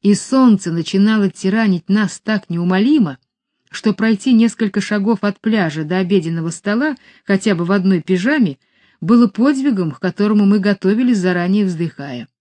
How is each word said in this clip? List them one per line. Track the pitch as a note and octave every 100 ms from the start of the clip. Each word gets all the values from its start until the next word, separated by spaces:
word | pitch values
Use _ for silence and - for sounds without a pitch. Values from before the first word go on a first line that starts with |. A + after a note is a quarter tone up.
и | G3+
солнце | G3+ - C4 B3+ G3+ E3+
начинало | E3+ D#3 G3 G3+ A3 G3
тиранить | - F#3+ G#3+ A3 F3+ -
нас | G3+ G3+ -
так | - G#3+ -
неумолимо, | E3+ F3 F#3 A#3 D4+ E3+ C3 _ _ _ _ _
что | - A3
пройти | - A3 G#3 C4
несколько | A3+ A3+ - G#3+ G#3
шагов | - G#3 G3 A3+
от | G3+ -
пляжа | A3 G#3+ E3 D3+
до | D3+ F#3
обеденного | F3+ G3 D#3+ E3 D#3+
стола | E3 G#3 G#3+ D4+ C4 _ _ -
хотя | F#3+ A3 F3
бы | F3
в |
одной | G3+ F#3+ F3+
пижаме | D3+ F#3 G#3+ D4+ G3 C3+ _ _ _ _
было | E3 A#3+ A#3+
подвигом, | - C4 C4+ C#4 G3+ E3
к | C3
которому | F#3 E3 G#3 G#3 G3
мы | G#3
готовились, | G3+ G3 F#3+ G#3+ B3+ A3
заранее | F3+ F3 F3 G3+ G3
вздыхая. | E3 E3 - C#3+ B2 - _